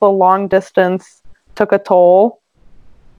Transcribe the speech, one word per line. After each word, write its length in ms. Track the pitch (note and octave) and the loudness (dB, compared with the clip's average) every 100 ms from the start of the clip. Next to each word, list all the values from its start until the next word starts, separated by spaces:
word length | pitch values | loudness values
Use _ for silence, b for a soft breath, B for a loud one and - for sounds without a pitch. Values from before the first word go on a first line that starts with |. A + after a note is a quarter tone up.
the 80 | G#3 | -2
long 400 | G3 F#3 F#3+ G3 | 0 0 0 -2
distance 720 | F#3+ F#3+ - F3+ F#3 - _ - - _ - | -4 -2 -4 -2 -4 -10 _ -20 -20 _ -6
took 160 | G#3 | -4
a 80 | G3+ | -4
toll. 600 | - F3+ F3 F#3 A#3 - _ _ _ - - - _ | 0 2 4 2 0 -4 _ _ _ -20 -20 -20 _